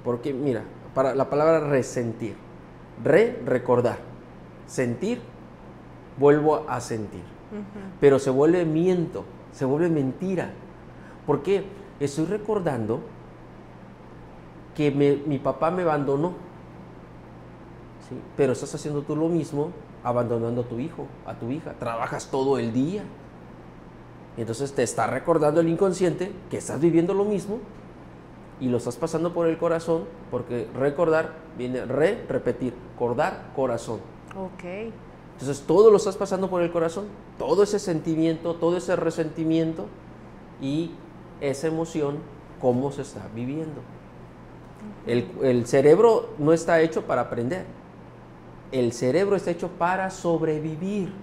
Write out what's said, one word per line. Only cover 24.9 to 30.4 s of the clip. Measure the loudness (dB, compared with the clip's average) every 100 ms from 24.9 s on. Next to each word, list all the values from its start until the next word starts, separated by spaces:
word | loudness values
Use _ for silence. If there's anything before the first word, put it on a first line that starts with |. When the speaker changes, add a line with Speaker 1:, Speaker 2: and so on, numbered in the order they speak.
| 2 0
Speaker 1:
recordando | 0 2 4 4 4
el | 2
inconsciente | 4 2 4 0 0 -4 -8 -8
que | -8
estás | -6 2
viviendo | 4 6 4
lo | 2 2
mismo | 0 -2 -8 -8 -18 -18 -20 -20 -20 -20 -20 -20 -6
y | 0
lo | 0
estás | -2 -4
pasando | -2 0 0
por | 2 2
el | 2
corazón, | 2 0 2 0 -2 -12 -6
porque | -6